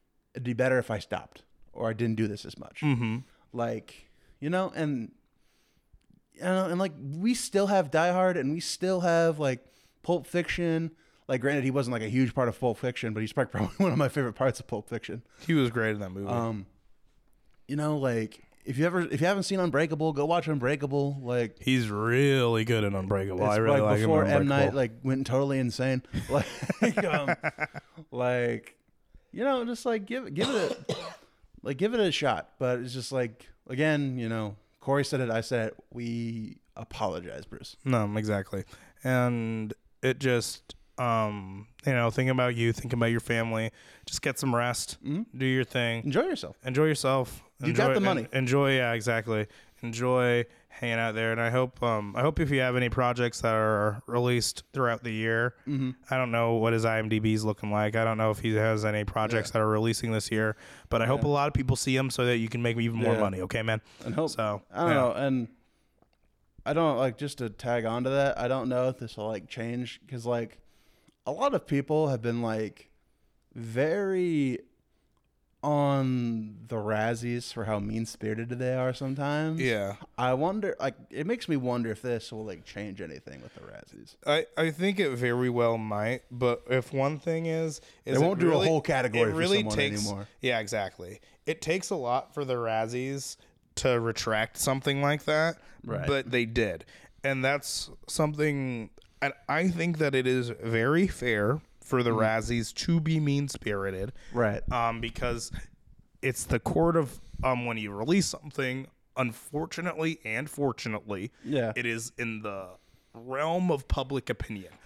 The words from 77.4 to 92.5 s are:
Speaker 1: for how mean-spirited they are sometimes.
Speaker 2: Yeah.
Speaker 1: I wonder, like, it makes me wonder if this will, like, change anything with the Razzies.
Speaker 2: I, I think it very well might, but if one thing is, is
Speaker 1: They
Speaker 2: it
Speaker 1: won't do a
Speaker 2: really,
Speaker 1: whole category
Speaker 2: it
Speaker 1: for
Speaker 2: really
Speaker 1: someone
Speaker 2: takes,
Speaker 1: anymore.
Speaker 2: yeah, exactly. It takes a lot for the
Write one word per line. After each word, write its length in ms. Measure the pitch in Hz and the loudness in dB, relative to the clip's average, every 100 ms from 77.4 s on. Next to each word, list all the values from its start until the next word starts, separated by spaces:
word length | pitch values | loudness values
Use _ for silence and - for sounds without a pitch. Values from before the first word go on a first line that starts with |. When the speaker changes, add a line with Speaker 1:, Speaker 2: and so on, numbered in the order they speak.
| - | -6
Speaker 1:
for 140 | 117 107 | -6 -2
how 140 | 104 | -2
mean-spirited 680 | 104 110 113 - 107 107 117 | -2 -4 -6 -6 -4 -4 -4
they 260 | 123 127 127 | -4 -2 0
are 180 | 127 | -2
sometimes. 640 | 123 135 135 143 147 160 160 | -2 -6 -4 -2 0 -2 0
Speaker 2:
Yeah. 360 | 131 110 98 101 - - | 0 0 -2 -6 -12 -2
Speaker 1:
I 160 | 127 | 0
wonder, 420 | 131 165 208 196 - | 2 0 0 -4 -2
like, 160 | 135 - - | -4 -4 -12
it 180 | 131 165 | -8 -4
makes 220 | 240 - | -4 -2
me 80 | 143 | -2
wonder 340 | 123 120 113 | 0 -2 -2
if 100 | 107 | -4
this 300 | 127 117 - | -4 -4 -6
will, 140 | 110 110 | -10 -10
like, 180 | 92 | -12
change 380 | - 104 104 98 | -12 -10 -10 -10
anything 400 | 82 69 - 71 | -12 -12 -16 -18
with 120 | 60 - | -18 -18
the 60 | |
Razzies. 540 | 50 50 - 52 - - - | -18 -18 -20 -20 -20 -10 0
Speaker 2:
I, 200 | 151 156 - | 0 0 -2
I 140 | 160 | -2
think 300 | 156 190 196 | 0 -2 0
it 80 | 160 | 0
very 380 | 120 123 123 127 | 0 0 2 2
well 280 | 120 117 113 | 4 2 2
might, 440 | 110 104 110 127 - | -2 -2 -2 -4 -8
but 320 | 123 123 120 - | 0 0 0 0
if 240 | 131 - | 0 0
one 260 | 135 139 151 | 0 0 0
thing 280 | 170 165 165 | -4 -2 -2
is, 340 | 160 160 147 - - - | -2 -4 -6 -16 -14 -2
is 120 | 127 | 2
Speaker 1:
They 60 | |
Speaker 2:
it 20 | 165 | 4
Speaker 1:
won't 140 | 190 | 4
do 80 | 170 | 4
a 40 | |
Speaker 2:
really, 160 | 160 160 | 4 4
Speaker 1:
whole 120 | 160 | 2
category 480 | 147 135 123 113 110 | 2 0 2 2 2
Speaker 2:
it 40 | |
Speaker 1:
for 40 | 104 | 2
Speaker 2:
really 200 | 175 202 | 2 2
Speaker 1:
someone 160 | 107 107 | 0 0
Speaker 2:
takes, 300 | 143 104 104 | 0 0 -4
Speaker 1:
anymore. 220 | 98 101 - | -6 -10 -4
Speaker 2:
yeah, 200 | 127 117 | -2 -2
exactly. 600 | 104 110 95 - 90 104 - _ - | -2 -4 -4 -8 -16 -16 -20 _ -6
It 160 | 160 | -4
takes 280 | 156 185 - | -2 -2 -2
a 60 | 180 | -4
lot 360 | 120 127 - | 0 -2 -2
for 120 | - | -8
the 100 | 135 | -2